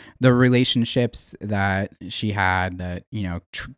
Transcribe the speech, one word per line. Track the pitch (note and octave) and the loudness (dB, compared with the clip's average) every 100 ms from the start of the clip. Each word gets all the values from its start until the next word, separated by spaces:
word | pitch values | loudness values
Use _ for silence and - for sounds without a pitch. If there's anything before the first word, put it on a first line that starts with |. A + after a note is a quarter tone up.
| - _ | -20 _
the | B2+ | 4
relationships | B2 B2+ B2 B2+ B2 A#2 C3+ A#2 - - - | 6 4 4 2 2 0 0 0 -2 -4 -8
that | G#2 G2+ G2 F#2+ G2+ - F2+ | -4 -2 0 0 -4 -10 -12
she | - G#2+ | -4 -4
had | G2+ F#2 F#2 F#2 F2+ | 0 2 2 -2 -4
that, | F2+ F2 - | -8 -8 -8
you | A2+ | -6
know, | F#2 E2+ - | -6 -6 -8
tr-, | - - | -12 -12